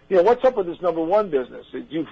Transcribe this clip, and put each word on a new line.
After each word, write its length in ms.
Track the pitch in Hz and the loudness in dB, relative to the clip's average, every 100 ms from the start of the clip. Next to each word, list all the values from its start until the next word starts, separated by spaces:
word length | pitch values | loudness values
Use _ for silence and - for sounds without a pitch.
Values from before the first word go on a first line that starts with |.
| - | 0
"You 80 | 185 | 2
know, 60 | |
what's 200 | 196 240 | 4 4
up 120 | 254 220 | 2 0
with 100 | 170 | -4
this 140 | 147 | -4
number 180 | 175 165 | -4 -2
one 300 | 160 214 202 | 0 0 0
business? 360 | 139 113 117 - | -2 -4 -12 -16
Did 160 | 131 123 | -14 -10
you 160 | 160 143 | -8 -2